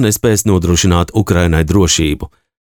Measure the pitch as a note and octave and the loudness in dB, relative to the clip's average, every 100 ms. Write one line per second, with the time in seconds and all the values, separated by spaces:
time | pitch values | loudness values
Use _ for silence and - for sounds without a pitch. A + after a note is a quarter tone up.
0 | A2 G2+ A#2+ G#2+ G#2+ F#2 F2 F2 F#2 F2 | 0 0 0 0 0 0 0 0 2 0
1 | F2 G#2+ G2+ F2 E2+ D#2+ D#2 G2 F2 - | 0 -2 0 0 2 0 0 0 2 0
2 | D#2 D2 - _ _ _ _ | -2 -4 -10 _ _ _ _